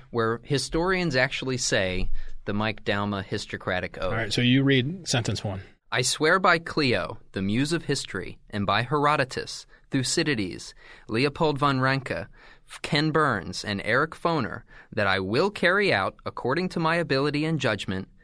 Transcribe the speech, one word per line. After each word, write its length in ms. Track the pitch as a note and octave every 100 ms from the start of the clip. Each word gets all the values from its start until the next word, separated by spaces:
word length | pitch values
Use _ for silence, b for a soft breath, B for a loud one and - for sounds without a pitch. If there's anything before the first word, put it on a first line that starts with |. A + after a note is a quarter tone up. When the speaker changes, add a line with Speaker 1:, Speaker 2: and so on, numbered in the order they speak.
| -
Speaker 1:
where 300 | A#2 A2+ A#2
historians 720 | B2 C#3+ - D#3+ F3+ F#3 F3 B2+
actually 400 | C3+ - C3 B2+
say 520 | - A#2+ F#2+ F#2 F2+ B B B
the 80 | -
Mike 320 | G2+ A2 G#2+
Dauma 380 | - G2+ G2+ G2
Histrocratic 760 | F#2 G#2 - G2 - F2+ F2+ -
Oath. 60 |
Speaker 2:
All 60 | F#2
right, 200 | A2 A2
so 80 | -
you 200 | B2 C3
read 440 | C#3 C3+ B2+ F#3+ D#3+
sentence 340 | B2 A2 G2+
one. 160 | G#2+ F#2+ - - -
Speaker 1:
"I 120 | A#2
swear 360 | B2+ - D#3 F#3+
by 200 | F#3+ E3+
Clio, 600 | E3 - C#3 G2+ D#2+ - -
the 100 | G2+
muse 300 | G2 A2 D3
of 120 | E3
history, 540 | - C#3 - F#2+ F2 - -
and 140 | G#2 G2+
by 160 | G2+
Herodotus, 840 | B2 D3+ C#3+ D3 B2+ - - - - b b
Thucydides, 840 | C#3 B2+ - D3+ B2 F#2 A1+ - - B B B
Leopold 500 | A2 C#3 C#3 D#3+ C#3
von 200 | C#3+ C3
Ranke, 460 | C3 C3+ B2+ E2+ E2+ B B B -
F-, 120 | -
Ken 280 | - D3 D#3
Burns, 520 | D#3 D3 G#2+ F#2 F2+
and 160 | G#2 G2+
Eric 280 | - B2 D#3+
Foner 500 | - E3+ D#3+ G2 - - B B
that 140 | - G2+
I 140 | F#2+
will 300 | F#2+ A#2 G3
carry 420 | - F3 G3 G3
out, 240 | G#2+ G2 - G2+
according 420 | - A#2+ D#3 F#3
to 100 | F3+
my 160 | D#3+ E3+
ability 480 | D#3+ C3+ D3 D3
and 160 | D#3 D#3+
judgment, 480 | B2 G#2 - F#2+ - -